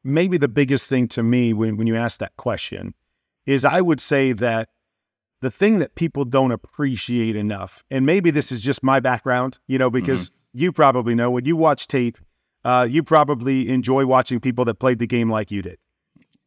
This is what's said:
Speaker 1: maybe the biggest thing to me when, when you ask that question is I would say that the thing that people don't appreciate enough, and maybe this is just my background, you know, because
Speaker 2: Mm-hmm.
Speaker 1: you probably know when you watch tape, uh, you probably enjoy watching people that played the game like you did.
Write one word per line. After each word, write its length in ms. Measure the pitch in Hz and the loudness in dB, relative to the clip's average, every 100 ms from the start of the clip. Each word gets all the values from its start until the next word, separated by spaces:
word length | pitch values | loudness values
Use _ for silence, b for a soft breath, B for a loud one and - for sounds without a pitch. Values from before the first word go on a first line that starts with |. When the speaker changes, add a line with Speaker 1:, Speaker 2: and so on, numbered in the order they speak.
Speaker 1:
maybe 340 | 135 151 185 180 | -2 0 2 2
the 100 | 139 | 0
biggest 420 | 117 135 135 - | 2 2 0 0
thing 180 | 131 120 | 0 0
to 120 | - | 0
me 320 | 113 123 120 | 0 2 2
when, 240 | 107 110 107 | 0 -2 0
when 80 | 113 | -2
you 100 | 113 | 0
ask 240 | 117 - | -4 -6
that 160 | 101 - | -12 -8
question 560 | 123 98 - 95 95 - _ _ _ _ - | -6 -6 -8 -10 -12 -14 _ _ _ _ -2
is 200 | 139 135 | 2 2
I 160 | 139 | 2
would 180 | 175 147 | 2 0
say 320 | - 143 135 | 0 0 0
that 360 | 110 120 113 113 _ _ _ _ _ _ - | 0 -2 -2 -6 _ _ _ _ _ _ -8
the 100 | 127 | -8
thing 280 | - 202 214 | 0 2 2
that 160 | 143 - | 0 -2
people 300 | 165 139 127 | -4 -4 -2
don't 260 | 135 131 | 2 2
appreciate 840 | 110 - - 143 120 - 120 113 107 | 0 -8 -6 -4 -4 -4 -2 0 -2
enough, 480 | 104 98 95 - - | -4 -6 -10 -16 -8
and 140 | 135 135 | 0 2
maybe 260 | 190 170 | 2 2
this 200 | 147 - | 0 -2
is 100 | 120 | -6
just 200 | 117 131 | -4 -2
my 180 | 131 135 | 2 2
background, 600 | 127 120 135 123 131 - - | 2 -2 -2 -2 -2 -6 -6
you 100 | 131 | 0
know, 120 | 127 | 0
because 380 | 123 95 131 90 | 0 -2 -2 -4
Speaker 2:
Mm-hmm. 300 | _ _ 120 | _ _ -4
Speaker 1:
you 100 | 175 | -2
probably 420 | 160 143 127 117 | 2 2 4 0
know 160 | 117 120 | 0 0
when 160 | 123 127 | 0 0
you 100 | 165 | 2
watch 320 | 160 143 - | 2 0 -2
tape, 300 | 135 120 - _ _ _ _ 127 | -2 -2 -4 _ _ _ _ 0
uh, 220 | 127 123 | 2 2
you 140 | 147 | 0
probably 640 | 143 156 143 127 123 135 113 | 4 4 4 0 0 -2 0
enjoy 360 | 131 123 135 135 | -2 0 0 4
watching 340 | 127 123 123 | 2 2 -2
people 260 | 131 120 117 | -2 -2 -2
that 100 | 107 | 0
played 220 | 127 120 | 0 0
the 80 | 120 | -2
game 220 | 123 113 | -2 0
like 220 | 110 104 | -2 -4
you 100 | 101 | -8
did. 160 | 87 - _ _ _ _ _ _ | -10 -16 _ _ _ _ _ _